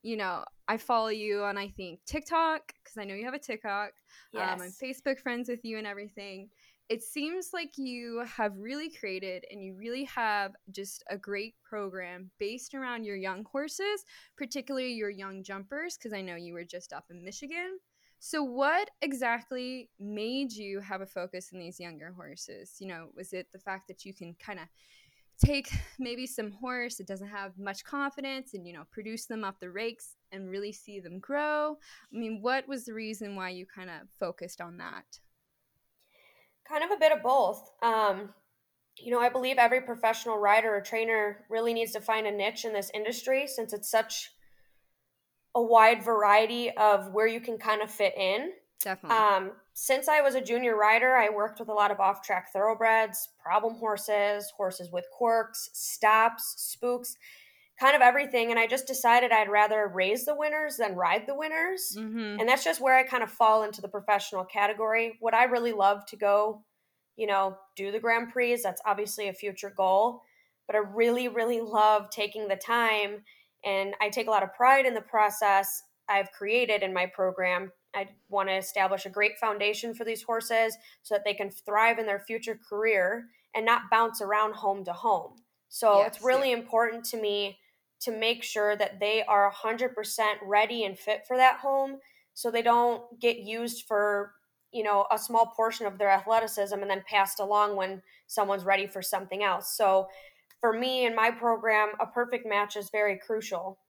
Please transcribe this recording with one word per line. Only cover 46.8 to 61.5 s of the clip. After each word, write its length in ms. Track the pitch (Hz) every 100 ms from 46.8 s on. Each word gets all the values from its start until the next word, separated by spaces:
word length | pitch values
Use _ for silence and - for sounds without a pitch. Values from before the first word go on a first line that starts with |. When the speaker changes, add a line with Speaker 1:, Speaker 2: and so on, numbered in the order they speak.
| 214 202 190
Speaker 2:
where 140 | 196 220
you 120 | 226
can 180 | 233 220
kind 240 | 220 214
of 100 | 214
fit 240 | - 196 -
in. 360 | 190 208 311 370 _ _
Speaker 1:
Definitely. 460 | 202 190 165 226 214
Speaker 2:
Um, 280 | 196 190 - _
since 340 | - - 269 269
I 140 | 302
was 140 | 277 254
a 60 |
junior 340 | 202 240 247 214
rider, 400 | 214 226 254 254
I 140 | 214
worked 300 | 208 214 220
with 100 | 220
a 40 |
lot 180 | 214 208
of 80 | 196
off-track 520 | 196 202 - 185 -
thoroughbreds, 760 | 190 208 220 226 220 220 190 - _
problem 340 | 165 196 220 233
horses, 760 | 226 208 208 208 208 208 202 -
horses 360 | 190 185 175
with 140 | 180 175
quirks, 580 | - 233 226 220 - -
stops, 840 | - - - 214 220 226 233 - -
spooks, 600 | - - 247 247 247 - - - _ _ _ _
kind 160 | 262 285
of 60 |
everything. 480 | 247 247 277 247 233
And 80 | 233
I 80 | 226
just 200 | 254 262
decided 440 | 262 240 240 247
I'd 180 | 220 202
rather 380 | 208 214 214 208
raise 380 | 185 190 233 247
the 100 | 294
winners 420 | 302 302 302 -
than 180 | 214 180
ride 320 | 175 202 214
the 80 | 277
winners. 600 | 311